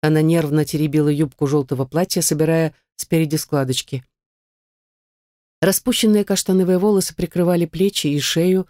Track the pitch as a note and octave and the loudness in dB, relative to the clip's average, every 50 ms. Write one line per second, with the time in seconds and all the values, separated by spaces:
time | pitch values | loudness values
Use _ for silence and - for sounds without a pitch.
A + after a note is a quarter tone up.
0 | - D3+ D#3 D#3 D#3 D#3+ E3 E3+ D#3+ D3 C#3+ D#3 D3+ C#3+ - D3+ D3+ D3+ C#3 D#3 | 0 2 2 2 2 2 2 2 0 0 0 -2 -2 -2 -2 -2 -2 0 0 0
1 | D3+ D3 D3+ C#3+ D#3+ C#3 - _ D3+ C#3 C#3 D3+ C#3 C3 C#3+ B2 C3+ C3 - D#3+ | 0 2 0 0 -2 -4 -2 _ -4 0 0 -2 -2 -2 -4 -6 -6 -4 -2 -4
2 | F3+ - - F3+ - - D#3+ D3 D#3+ D#3+ E3 E3 E3 D3+ - _ _ _ _ - | -2 -2 -2 -2 -2 -2 0 0 0 0 2 0 0 -2 -4 _ _ _ _ -16
3 | - _ - E3 D#3+ D3+ D3+ D3+ - _ - C#3+ C3+ B2+ B2+ - - - - C3 | -8 _ -2 0 0 0 -2 -4 -4 _ -2 -2 -2 -2 -4 -6 -6 -8 -10 -12
4 | - _ _ _ _ _ _ _ _ _ _ _ _ _ _ _ _ _ _ _ | -12 _ _ _ _ _ _ _ _ _ _ _ _ _ _ _ _ _ _ _
5 | _ _ _ _ _ _ _ _ _ _ _ _ - F#3 F#3+ - _ - A#3+ - | _ _ _ _ _ _ _ _ _ _ _ _ 0 0 0 0 _ -2 -2 2
6 | - A3 G#3+ G#3 G3+ - G3 F#3 - - F#3 F#3 F#3 F3 F#3 F3+ F#3 G#3+ G#3 F#3+ | 2 2 4 2 2 0 -2 -2 0 0 2 2 2 2 2 2 2 2 2 2
7 | F3+ - - - F3+ E3 - F3 F3+ E3+ F3+ E3+ E3+ D#3+ - D#3+ F#3 G3+ G3 - | 0 -2 -4 -6 -8 -4 -2 0 0 2 2 0 0 -2 -2 -2 -2 0 0 -2
8 | - D#3 C#3+ D3 C3+ - - E3 E3 F3+ F#3 F#3+ F#3 | -4 -2 -2 -2 -2 -2 -2 0 2 2 2 0 0